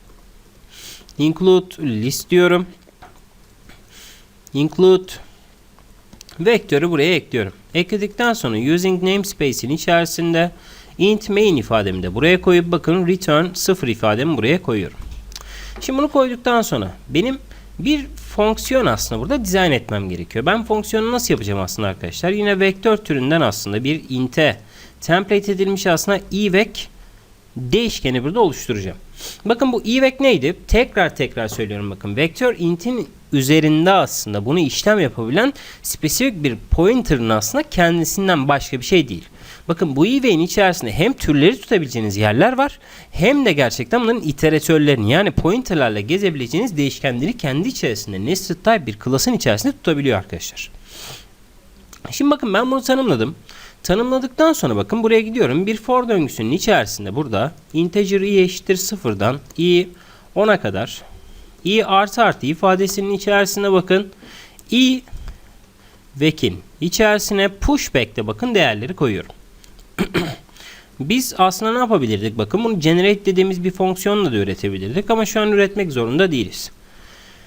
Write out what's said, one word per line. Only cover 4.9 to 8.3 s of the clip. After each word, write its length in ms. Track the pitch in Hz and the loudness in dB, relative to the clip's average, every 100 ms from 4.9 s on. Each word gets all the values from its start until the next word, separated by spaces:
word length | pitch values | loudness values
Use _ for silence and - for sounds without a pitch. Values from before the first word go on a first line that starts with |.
| 185 185 - - - - _ _ - - - - - - - | 6 2 -16 -20 -20 -20 _ _ -20 -20 -20 -20 -20 -16 -2
vektörü 500 | 185 226 - 143 175 | 2 2 2 0 2
buraya 260 | 156 156 165 | 2 2 2
ekliyorum. 380 | - 120 95 - - | 0 -4 -4 -8 -6
Ekledikten 600 | 165 180 208 202 - 240 | -4 -2 -2 -4 -2 0